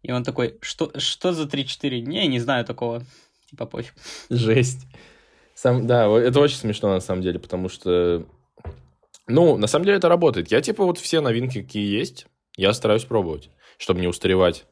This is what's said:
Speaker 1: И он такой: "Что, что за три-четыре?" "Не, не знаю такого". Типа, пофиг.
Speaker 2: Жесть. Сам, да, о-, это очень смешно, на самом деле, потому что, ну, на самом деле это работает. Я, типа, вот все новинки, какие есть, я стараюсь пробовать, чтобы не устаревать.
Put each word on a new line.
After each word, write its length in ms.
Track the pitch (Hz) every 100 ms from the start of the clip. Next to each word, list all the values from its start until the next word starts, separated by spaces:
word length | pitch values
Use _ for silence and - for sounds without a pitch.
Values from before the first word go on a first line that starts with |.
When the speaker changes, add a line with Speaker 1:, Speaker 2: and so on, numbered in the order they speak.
Speaker 1:
И 100 | -
он 120 | 123
такой: 340 | 120 127 120 -
"Что, 300 | - - 160 139
что 320 | - - 185
за 140 | 165 147
три-четыре?" 540 | 139 135 - 143 123
"Не, 240 | 120 190 175
не 120 | 127
знаю 260 | 120 127 113
такого". 380 | 123 120 117 127 _ _ _ _
Типа, 160 | - 117
пофиг. 280 | - 120 _ - - -
Speaker 2:
Жесть. 580 | 120 113 113 123 - - - - _ _ _ _
Сам, 320 | - 127 120 113
да, 200 | 120 107
о-, 80 | 110
это 220 | 120 131
очень 180 | 147 131
смешно, 320 | 113 101 104
на 100 | 95
самом 220 | - 92
деле, 180 | 92 87
потому 300 | - 90 92
что, 560 | - 92 87 87 87 78 _ _ _ - - _ _ _ - -
ну, 300 | 131 170 107
на 100 | 104
самом 180 | 151 190
деле 120 | 196
это 120 | 175
работает. 420 | 175 165 101 80
Я, 100 | 117
типа, 220 | 185 214
вот 140 | 185 175
все 240 | - 160
новинки, 400 | 135 117 127 127
какие 260 | 95 107 101 104
есть, 260 | 170 - - _ _ -
я 160 | 95
стараюсь 300 | 104 113 110 -
пробовать, 440 | 113 87 76 - _ _ _
чтобы 240 | - 90
не 60 | 90
устаревать. 580 | 85 95 92 90 85 _